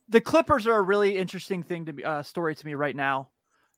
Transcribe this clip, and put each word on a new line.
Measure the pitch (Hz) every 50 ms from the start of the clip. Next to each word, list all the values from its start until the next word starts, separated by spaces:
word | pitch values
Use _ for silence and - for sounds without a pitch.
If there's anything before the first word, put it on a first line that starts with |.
| _ -
the | 233 226
Clippers | - - - 320 320 - 302 254 208
are | 233 233 214
a |
really | 190 180 202 202 208 196 202
interesting | 185 185 175 - 180 - - 196 180
thing | 160 - 180 165 165
to | 160 151
me, | 139 -
uh, | 151 156 147 143
story | - - 175 170 160 151
to | - -
me | 151 147
right | 139 147 143 127
now. | 143 139 139 135 135 135 - _ _ _ _ _ _ _ _ _